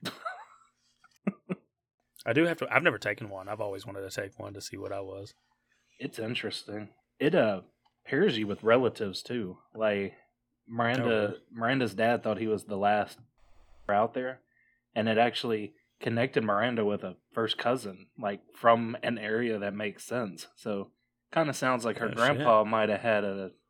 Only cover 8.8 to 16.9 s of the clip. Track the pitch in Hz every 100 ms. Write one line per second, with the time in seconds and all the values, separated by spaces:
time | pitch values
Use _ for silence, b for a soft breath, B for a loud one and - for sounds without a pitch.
8.8 | 123 - 104 90 - 123 95 90 _ 110
9.8 | 110 101 98 - _ _ _ _ - 117
10.8 | 117 127 120 110 104 - - 117 117 135
11.8 | 117 95 113 117 110 104 110 107 - 101
12.8 | 104 104 98 - - _ - - - -
13.8 | - 101 113 131 127 131 _ _ _ _
14.8 | _ 117 110 110 120 113 123 110 104 -
15.8 | _ _ - 113 127 - 110 101 117 117
16.8 | 104